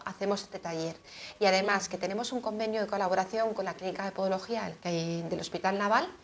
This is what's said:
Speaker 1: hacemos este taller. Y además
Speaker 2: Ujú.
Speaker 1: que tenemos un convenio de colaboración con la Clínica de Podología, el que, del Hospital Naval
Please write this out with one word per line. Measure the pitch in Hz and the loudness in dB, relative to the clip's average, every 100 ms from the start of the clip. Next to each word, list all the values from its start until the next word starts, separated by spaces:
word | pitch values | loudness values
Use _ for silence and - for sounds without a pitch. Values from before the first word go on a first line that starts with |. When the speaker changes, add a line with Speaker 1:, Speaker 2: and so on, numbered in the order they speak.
Speaker 1:
hacemos | - - 202 202 | -6 -4 0 0
este | - 190 | -4 -10
taller. | 170 165 165 - - - - - | -6 -4 -4 -6 -14 -16 -10 2
Y | 196 | 6
además | 190 202 196 | 6 6 2
Speaker 2:
Ujú. | 190 | 0
Speaker 1:
que | 185 | -4
tenemos | 180 202 240 | -2 -2 -2
un | 247 | -2
convenio | 233 214 220 220 | -2 -2 0 0
de | 202 | 0
colaboración | 196 185 185 190 220 226 | 2 2 2 2 2 0
con | 208 | 0
la | 190 | -4
Clínica | 165 185 202 | -4 -4 -4
de | 196 | -4
Podología, | 190 190 190 190 226 190 | 0 0 0 -2 -4 -4
el | 165 | -4
que, | 175 170 165 170 165 | -2 0 0 -2 -2
del | 165 | -4
Hospital | 165 175 190 196 | -4 -2 0 2
Naval | 202 233 359 - | 4 4 2 -6